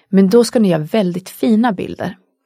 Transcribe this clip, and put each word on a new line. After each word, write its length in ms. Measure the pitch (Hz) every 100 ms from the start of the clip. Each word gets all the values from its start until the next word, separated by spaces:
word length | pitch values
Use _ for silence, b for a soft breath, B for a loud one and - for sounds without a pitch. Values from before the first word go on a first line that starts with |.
| b
"Men 220 | 190 190
då 140 | 233
ska 160 | 233 247
ni 100 | 202
göra 140 | 165
väldigt 460 | 151 226 180 180 -
fina 420 | - 262 214 240
bilder." 460 | 185 - - 180 - _ _